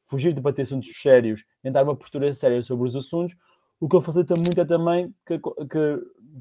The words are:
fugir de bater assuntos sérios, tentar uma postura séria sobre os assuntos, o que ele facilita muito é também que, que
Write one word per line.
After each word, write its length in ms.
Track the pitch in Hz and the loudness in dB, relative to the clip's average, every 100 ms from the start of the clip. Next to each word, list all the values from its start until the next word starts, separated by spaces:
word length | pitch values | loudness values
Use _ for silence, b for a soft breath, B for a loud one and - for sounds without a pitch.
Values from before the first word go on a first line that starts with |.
| - | -8
fugir 280 | 139 165 | -2 -2
de 80 | 139 | 0
bater 220 | 135 139 | -4 -4
assuntos 260 | 131 135 - - | -4 -6 -8 -2
sérios, 440 | 143 127 113 107 _ _ | 6 6 6 -4 _ _
tentar 220 | 135 135 | -4 0
uma 120 | 143 143 | 0 -2
postura 380 | - 143 143 | -8 -4 -2
séria 280 | 135 131 123 | 2 2 2
sobre 240 | 120 123 123 | -2 -4 -2
os 80 | 135 | -4
assuntos, 400 | - 170 175 - _ _ _ - | -6 -4 -4 -8 _ _ _ -8
o 80 | 151 | 2
que 80 | 180 | 2
ele 80 | |
facilita 320 | - 165 175 170 | 2 0 0 2
muito 240 | 175 175 | 2 0
é 60 | 160 | 2
também 480 | 170 170 175 175 - - | 2 2 0 -2 -10 -6
que, 140 | 165 | -6
que 640 | 156 - 139 156 151 147 - _ 156 139 | -6 -10 -6 -2 0 -2 -8 _ -20 -16